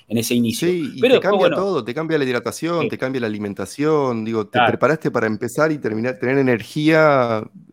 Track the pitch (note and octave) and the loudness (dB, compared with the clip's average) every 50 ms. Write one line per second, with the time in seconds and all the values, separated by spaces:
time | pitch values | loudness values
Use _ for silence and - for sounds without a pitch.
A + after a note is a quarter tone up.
0 | _ _ G#2+ A#2 A2+ - B2 A#2+ A#2+ A2+ A2 - E3 F3 F3+ F3 D#3 A#2+ B2+ C3 | _ _ -4 -2 -2 0 0 0 0 0 -2 -2 -2 -2 -2 -2 -4 -6 -4 0
1 | G#3+ C4 C4 G3 - F#3+ G#3 G3 F3+ - D3+ E3+ F#3+ G3+ F#3 C#3+ A2 A2 A#2+ D3+ | 2 4 4 4 4 2 2 4 2 2 2 0 -2 -2 -2 -2 -4 -4 -6 -6
2 | D#3+ D#3 D#3+ D3+ C#3 B2+ B2 A#2+ A#2 A#2 G#2 - D#3 E3 E3+ E3+ D3 A2 A2+ G#2 | -4 -2 0 0 0 0 0 -2 -2 -4 -6 -4 -6 -4 -2 -2 -2 -4 -4 -4
3 | C3 C3 C3 C3 A#2+ A2 G#2+ G#2 G#2 G2+ G2 - G2 - - - C#3+ D#3 D#3 D3+ | -4 -4 -4 -2 -4 -4 -4 -4 -6 -8 -6 -8 -10 -10 -6 -2 0 2 2 2
4 | C#3 C3 A#2+ A2+ A2 A2+ A2+ A2 G#2 G2+ - B2 A#2+ A2 G#2 F#2+ - B2+ D#3 D#3+ | 2 0 -2 -2 -4 -2 -2 -4 -4 -2 0 2 2 2 2 2 2 2 2 0
5 | - D3 - B2 A2 A2 G#2+ G2+ - A#2 - - D3 D#3+ D#3 C#3+ - A#2 G#2+ A2 | -2 -2 0 0 0 0 -2 -2 -2 -4 0 2 0 0 0 -2 -4 -4 -4 -2
6 | A2+ B2+ B2+ B2+ B2+ B2 C3+ C#3 C3+ B2+ B2 G#2+ - - - D#3 D3+ D#3 D#3+ D#3 | -4 -4 -4 -2 -2 0 2 2 2 2 2 0 -2 -6 -6 0 2 4 4 6
7 | D#3 D3+ C#3+ C3+ B2 A#2 A2+ G#2+ G#2+ - - - - - | 6 6 4 4 2 2 0 -2 -4 -8 -14 -20 -20 -20